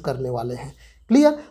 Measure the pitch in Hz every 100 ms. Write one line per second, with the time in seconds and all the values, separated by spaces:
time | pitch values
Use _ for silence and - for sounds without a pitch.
0 | - 131 127 120 120 123 139 - - _
1 | - 247 294 302 -